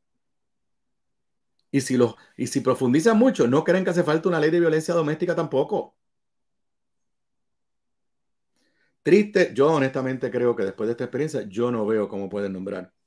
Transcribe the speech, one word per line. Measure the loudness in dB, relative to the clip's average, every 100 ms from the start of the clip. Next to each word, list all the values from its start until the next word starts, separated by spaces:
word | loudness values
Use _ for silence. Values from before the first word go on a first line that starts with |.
| _ _ _ _ _ _ _ _ _ _ _ _ _ _ _ _ _
Y | -4
si | 0 2
los, | 2 0 _ -10
y | -6
si | -2
profundizan | 0 0 2 2 4 4
mucho, | 4 4 2
no | 2
creen | 2 0
que | 2
hace | 0
falta | 0 0 0
una | 0
ley | 2
de | 2
violencia | 2 2 0
doméstica | 0 0 -2 -2
tampoco. | -2 -2 -2 -2 -4 -6 _ _ _ _ _ _ _ _ _ _ _ _ _ _ _ _ _ _ _ _ _ _ _ _ _ _ _ _ _ _ _
Triste, | 2 4 4 2 0
yo | 2 2
honestamente | 2 0 -2 -4 -4 -4
creo | -2 0
que | 0
después | -4 -4 -6
de |
esta | -4
experiencia, | -6 -6 -6 -6
yo | -8 -4 -4
no | -2
veo | -2 -2 -2
cómo | -6 -8
pueden | -6 -6
nombrar, | -8 -8 -10 -12 _